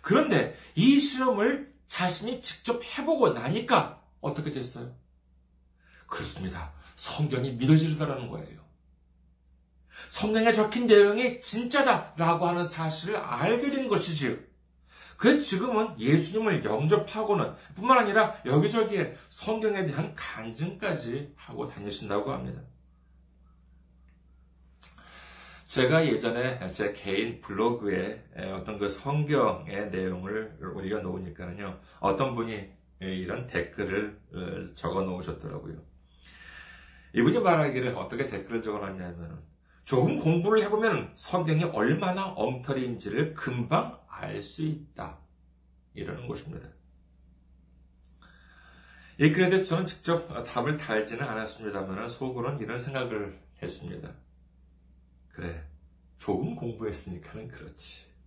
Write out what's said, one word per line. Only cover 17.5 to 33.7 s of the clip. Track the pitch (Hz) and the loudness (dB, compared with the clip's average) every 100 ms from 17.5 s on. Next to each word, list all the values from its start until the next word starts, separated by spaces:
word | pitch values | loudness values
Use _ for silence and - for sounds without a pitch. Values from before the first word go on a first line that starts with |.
| - - - | -6 -16 -6
뿐만 | 233 254 | 4 6
아니라 | 208 214 220 - 123 | 6 4 2 0 2
여기저기에 | 147 202 233 208 196 - - - | 4 4 2 2 0 -2 -6 -14
성경에 | - - 220 214 196 170 | -8 -4 0 0 0 -2
대한 | 131 - - | -2 -4 -8
간증까지 | - 110 113 117 175 196 202 156 117 131 147 - | -12 -10 -10 -6 -6 -4 -4 -4 -4 -6 -8 -16
하고 | - 117 117 | -14 -10 -10
다니신다고 | - 101 - 104 101 117 | -8 -8 -8 -2 -2 -2
합니다. | - - - - - _ _ _ _ _ _ _ _ _ - _ _ - _ _ _ _ _ - _ - - - - - - - - - | -6 -8 -10 -14 -20 _ _ _ _ _ _ _ _ _ -20 _ _ -20 _ _ _ _ _ -20 _ -20 -20 -20 -20 -20 -20 -20 -20 -6
제가 | 135 127 160 156 | 2 6 6 4
예전에 | 110 117 120 127 127 92 | 2 0 -2 -2 -4 -8
제 | - 101 | -4 -4
개인 | 101 101 98 117 117 | -2 -2 -2 -2 -6
블로그에 | - 98 113 120 104 92 95 110 - - 92 95 | -8 0 0 2 -2 -2 -4 -8 -14 -10 -8 -8
어떤 | 110 104 | -8 -4
그 | 101 | -4
성경의 | - 135 147 147 139 113 87 - 98 101 | -2 -2 -2 2 2 2 0 -6 -6 -4
내용을 | 92 95 90 95 107 110 - | -4 -4 -4 -6 -6 -6 -10
올려놓으니까는요, | 92 95 95 104 - 90 90 80 87 95 98 90 - - | -10 -8 -6 -4 -4 -6 -8 -10 -12 -8 -10 -12 -18 -2
어떤 | 98 98 135 | 0 2 0
분이 | 120 113 107 95 - _ _ | -2 -4 -6 -10 -18 _ _
이런 | 95 92 90 117 123 | -8 -6 -6 -8 -4
댓글을 | 87 - | -4 -4